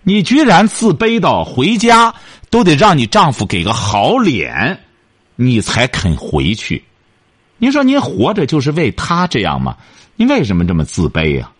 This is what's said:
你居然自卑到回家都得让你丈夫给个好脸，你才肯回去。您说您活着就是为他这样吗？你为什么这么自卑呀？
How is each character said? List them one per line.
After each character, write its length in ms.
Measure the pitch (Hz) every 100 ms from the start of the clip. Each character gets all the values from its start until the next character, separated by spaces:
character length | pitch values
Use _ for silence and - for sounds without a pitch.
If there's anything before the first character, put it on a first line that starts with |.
你 220 | - 208
居 200 | 175 269
然 240 | 285 175 208
自 240 | - 226
卑 260 | 170 220 226
到 240 | 170 98
回 340 | 80 - 151 226
家 340 | 233 226 233 - - - -
都 140 | 226
得 120 | 185 143
让 220 | 214 160
你 80 | 113
丈 260 | 214 170
夫 140 | 117 104
给 180 | 95
个 80 | 82
好 460 | - 101 101 120 247
脸， 640 | 208 113 65 64 127 196 _ _ _ _ _ -
你 260 | 123 117
才 240 | - - 123
肯 320 | - 95 69
回 380 | - 73 71 110
去。 280 | - 73 _ _ _ _ _ _ _ _
您 120 | 240
说 120 | 285
您 180 | 262 277
活 320 | - 92 135
着 140 | 208 147
就 120 | 156
是 120 | 131
为 200 | 151 139
他 340 | - - 175 180
这 140 | 127
样 200 | 90 69
吗？ 160 | 65 - _ _ _ -
你 100 | 240
为 180 | 285
什 120 | 117 87
么 120 | 85
这 80 | 85
么 100 | 76
自 220 | - 78
卑 300 | 82 78 69
呀？ 120 | 60